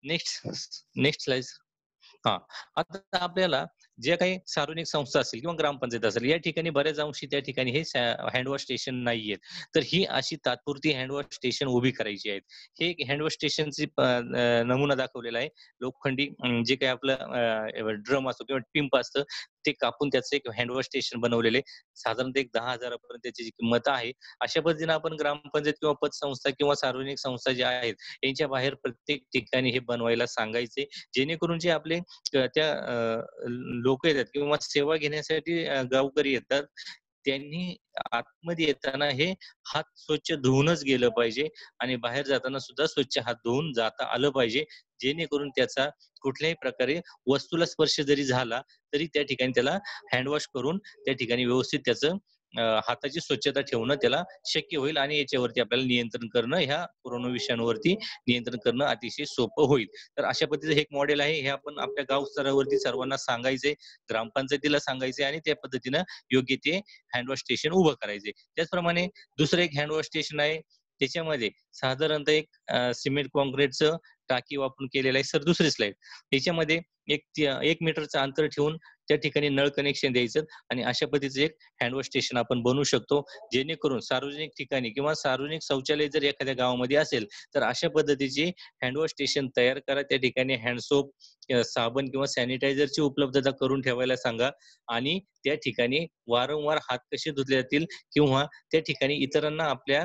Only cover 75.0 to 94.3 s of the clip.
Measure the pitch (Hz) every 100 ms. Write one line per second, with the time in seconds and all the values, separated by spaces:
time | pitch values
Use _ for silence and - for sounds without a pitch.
75 | 131 131 135 156 143 170 160 - 107 95
76 | - - _ 139 135 165 156 165 170 _
77 | - 147 _ - 143 131 147 165 165 156
78 | 151 156 139 135 156 - 147 160 - _
79 | - 151 156 147 147 139 143 139 143 139
80 | 143 123 120 156 156 - _ 123 117 123
81 | 156 147 139 135 156 - _ _ 120 131
82 | 127 135 - 123 117 123 117 131 147 127
83 | - 143 143 - - 123 139 160 151 127
84 | - 131 139 143 156 - 135 135 123 110
85 | 143 156 143 131 143 156 - 139 131 147
86 | 151 151 143 139 135 131 127 123 123 143
87 | 156 127 107 - - 147 117 127 170 147
88 | 147 139 135 135 165 180 - _ 127 135
89 | 156 - 135 - 131 127 123 135 135 139
90 | 139 139 127 123 131 131 113 120 - 143
91 | 139 _ - _ - 123 113 - 117 127
92 | 135 135 135 - 123 131 139 135 143 139
93 | 147 139 139 135 131 135 131 139 131 123
94 | 127 127 127